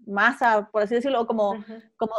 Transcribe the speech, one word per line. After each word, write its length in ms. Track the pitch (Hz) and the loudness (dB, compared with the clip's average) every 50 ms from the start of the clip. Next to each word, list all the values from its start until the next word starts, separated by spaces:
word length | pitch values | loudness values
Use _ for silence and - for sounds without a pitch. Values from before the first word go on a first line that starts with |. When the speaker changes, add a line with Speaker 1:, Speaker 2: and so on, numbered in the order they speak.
| - | -12
Speaker 1:
masa, 640 | - 196 196 208 233 - - 254 240 220 214 208 - | -6 0 2 2 2 2 2 2 2 2 2 0 -2
por 120 | - 214 208 | -2 -2 0
así 120 | 202 240 | 0 0
decirlo, 260 | 240 233 277 269 233 | 0 0 0 0 0
o 60 | 233 | 0
como, 260 | 233 233 226 208 202 196 | 0 0 0 0 0 0
Speaker 2:
Ujú. 260 | 220 208 - 220 226 - _ _ | -4 -8 -14 -16 -18 -20 _ _
Speaker 1:
como 160 | - 233 220 226 | -6 -6 -4 -2